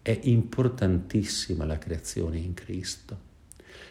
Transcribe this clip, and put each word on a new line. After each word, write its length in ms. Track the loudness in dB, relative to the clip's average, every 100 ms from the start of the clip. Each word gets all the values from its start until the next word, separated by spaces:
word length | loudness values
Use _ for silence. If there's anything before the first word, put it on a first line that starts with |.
è 180 | -2 0
importantissima 1400 | 6 6 4 2 2 4 2 2 2 0 0 -2 -2 -2 -2
la 120 | -2
creazione 600 | -4 -6 -4 -4 -2 -2
in 160 | -4
Cristo. 680 | -6 -8 -8 -8 -10 -12 -14 -14 -20 -20 -20 -20 -20 -20